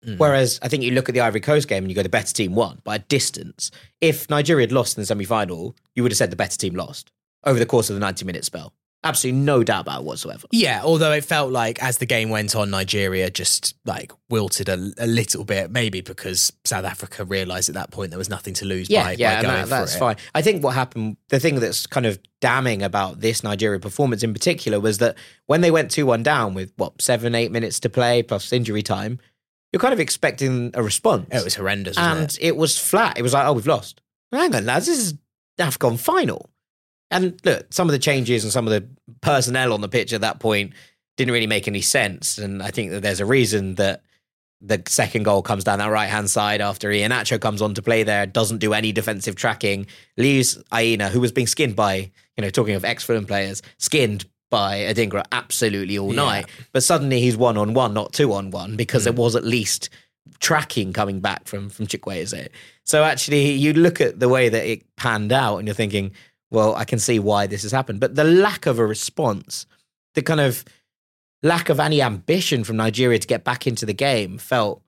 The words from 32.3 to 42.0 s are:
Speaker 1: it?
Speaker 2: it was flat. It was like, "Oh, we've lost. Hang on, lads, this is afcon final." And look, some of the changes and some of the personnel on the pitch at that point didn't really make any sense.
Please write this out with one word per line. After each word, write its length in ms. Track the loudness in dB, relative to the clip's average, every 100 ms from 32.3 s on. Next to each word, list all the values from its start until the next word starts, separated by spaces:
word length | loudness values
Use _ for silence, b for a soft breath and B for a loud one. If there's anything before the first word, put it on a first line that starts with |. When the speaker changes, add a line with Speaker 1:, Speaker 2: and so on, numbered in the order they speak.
Speaker 1:
it? 60 | -2
Speaker 2:
it 160 | -2 0
was 220 | 0 0
flat. 400 | 0 2 2 0
It 20 |
was 120 | 2
like, 120 | 2 4
"Oh, 80 |
we've 140 | 2 2
lost. 340 | -2 -2 -20 _ _ _
Hang 240 | 0 2 2
on, 100 | 0
lads, 220 | 0 0
this 100 | 0
is 160 | -2 -6 _ _ _ -2
afcon 400 | -2 2 0 2
final." 500 | 2 2 0 -4 -12 _ _ _ _ _ _
And 280 | 0 0 0 0
look, 220 | 0 -2
some 140 | 0 2
of 60 |
the 60 | 4
changes 440 | 2 0 2 0
and 80 | 2
some 160 | 0 2
of 60 |
the 140 | 0 0 -20 -20 -6
personnel 520 | 0 2 2 0 0
on 80 | 0
the 60 | -2
pitch 220 | -2 -2
at 80 | -2
that 180 | -2 -2
point 340 | 0 0 -2 B B B _ -4
didn't 160 | 0
really 140 | 0 0
make 200 | 0 -2
any 140 | -2
sense. 560 | 0 0